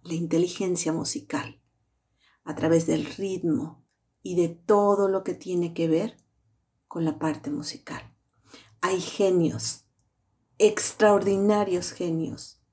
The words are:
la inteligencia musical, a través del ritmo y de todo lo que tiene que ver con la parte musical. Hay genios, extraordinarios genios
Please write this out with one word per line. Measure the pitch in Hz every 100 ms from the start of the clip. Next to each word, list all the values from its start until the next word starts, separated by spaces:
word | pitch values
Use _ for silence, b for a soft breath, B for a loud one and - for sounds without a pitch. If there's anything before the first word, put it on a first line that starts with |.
la | 175
inteligencia | 165 165 170 180 - 190 175 160
musical, | 165 - 143 - - - - _ _ _ _ _ _ _ _
a | -
través | 156 160 165 160
del | 160
ritmo | - - 196 185 165 143 156 - _ _ _ _
y | 190
de | 180 165
todo | 170 - 208 202 202 196
lo | 190
que | 190
tiene | - - 175 170
que | 165 165
ver | 160 226 - _ _ _ _ _ _ _
con | 170
la | 160 151
parte | 160 151 -
musical. | - - - - - - _ _ B B B B _
Hay | 180 190
genios, | 175 - 196 180 165 113 - - _ _ _ _ _ _ _ _
extraordinarios | 208 208 - - 214 202 196 196 202 208 196 180 170
genios | - 175 165 160 - - - _